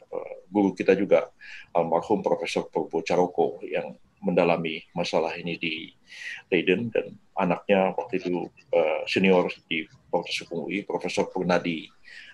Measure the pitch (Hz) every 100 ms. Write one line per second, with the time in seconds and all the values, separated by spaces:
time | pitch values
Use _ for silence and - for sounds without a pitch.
0 | - - - - - 101 98 92 98 95
1 | 98 82 - _ - - - 87 82 82
2 | - 101 92 85 80 92 - 87 76 82
3 | 80 87 90 - 78 - - 87 78 -
4 | _ _ 98 90 87 85 82 78 - 87
5 | 87 90 80 85 85 82 85 82 85 _
6 | _ - - - - 87 87 92 120 -
7 | - - _ - 92 82 - 98 95 90
8 | - 92 90 90 87 _ - 85 80 78
9 | - - 95 90 87 - - 82 - -
10 | - 90 - - - 85 73 95 101 -
11 | 90 - 92 92 90 87 87 80 - _
12 | - - -